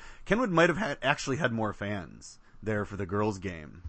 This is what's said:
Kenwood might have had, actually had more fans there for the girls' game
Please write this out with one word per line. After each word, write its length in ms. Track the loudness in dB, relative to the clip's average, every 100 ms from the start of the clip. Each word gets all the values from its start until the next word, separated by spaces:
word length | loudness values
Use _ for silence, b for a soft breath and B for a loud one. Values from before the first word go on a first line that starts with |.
| B B
Kenwood 260 | 0 2 4
might 180 | 6 6
have 100 | 4
had, 200 | -2 0
actually 360 | 0 2 0 0
had 140 | 2
more 200 | 2 0
fans 640 | -2 -4 -4 -6 -14 -18 -20 b b
there 220 | -2 -2
for 120 | -2 -4
the 100 | -2
girls' 320 | 2 2 0
game 420 | -6 -8 -12 -12